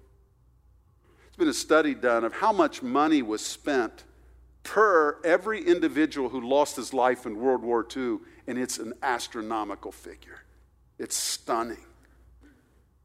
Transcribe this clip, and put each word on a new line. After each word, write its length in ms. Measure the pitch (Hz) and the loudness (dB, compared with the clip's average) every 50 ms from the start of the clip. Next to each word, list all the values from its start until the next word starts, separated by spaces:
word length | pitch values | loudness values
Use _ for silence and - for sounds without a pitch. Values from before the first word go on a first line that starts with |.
| _ _ _ _ _ _ _ _ _ _ _ _ _ _ _ _ _ _ _ _ _ _ _ _ _ | _ _ _ _ _ _ _ _ _ _ _ _ _ _ _ _ _ _ _ _ _ _ _ _ _
There's 120 | - - | -10 -2
been 120 | - 175 151 | 0 2 2
a 40 | |
study 420 | 120 - - - 160 156 156 147 131 | 2 0 2 4 4 4 4 4 0
done 300 | 110 123 123 117 113 113 | 0 2 2 2 2 0
of 80 | 113 | -2
how 200 | - - 190 220 | -2 0 2 2
much 300 | 214 190 160 139 - - | 4 4 2 2 0 -4
money 400 | 131 120 127 143 151 160 156 143 | -6 -2 2 2 4 4 4 2
was 240 | 120 104 107 107 - | 2 0 -4 -4 -6
spent 560 | - - - - 151 139 123 113 - - - - - - _ - - - - _ _ _ _ - | -8 -10 -8 -4 -2 0 0 0 -2 -4 -12 -20 -20 -20 _ -20 -20 -20 -20 _ _ _ _ -12
per 560 | - - 202 220 208 185 160 151 147 147 - | -2 2 4 4 6 6 6 4 4 0 -2
every 420 | - 165 170 202 185 214 220 202 165 | 0 2 2 2 2 0 -6 -2 2
individual 640 | 175 175 175 160 151 127 143 156 139 - 143 131 117 | 2 2 4 2 0 2 2 0 0 0 -2 -4 -4
who 100 | 123 127 | -4 -6
lost 340 | 117 123 135 143 147 - - | -2 0 2 2 2 0 -2
his 180 | 143 110 - | -8 -8 -4
life 340 | 135 127 123 127 127 - - | 0 2 2 2 2 0 -4
in 120 | 120 104 107 | -10 -6 -2
World 240 | 123 135 127 117 | 0 0 0 0
War 220 | 113 120 120 113 107 | 0 0 0 0 -2
Two, 380 | - - 135 127 120 110 95 - - - - - 131 | -4 -6 -6 -4 -4 -4 -6 -8 -14 -20 -18 -12 -8
and 100 | 127 123 | -6 -6
it's 200 | 127 120 - - | -6 -6 -6 -8
an 140 | 113 113 123 - 147 | -10 -10 -10 -6 -4
astronomical 880 | 135 123 117 - - - 117 107 110 113 110 107 101 98 - - 101 | -4 -4 -4 -6 -8 -10 -10 -8 -6 -6 -6 -6 -6 -10 -12 -14 -16
figure. 500 | - - - 90 - - - - - - - _ _ _ _ _ _ _ _ _ _ - | -16 -16 -18 -20 -20 -20 -20 -20 -20 -20 -20 _ _ _ _ _ _ _ _ _ _ -12
It's 180 | 120 - - | -10 -6 -6
stunning. 680 | - - - - - - - 123 113 117 117 104 - - - _ _ _ _ _ _ _ - _ _ - - _ _ _ _ _ _ _ _ _ _ | -4 -4 -4 -6 -8 -6 -4 -4 -2 -4 -4 -8 -14 -16 -20 _ _ _ _ _ _ _ -20 _ _ -20 -20 _ _ _ _ _ _ _ _ _ _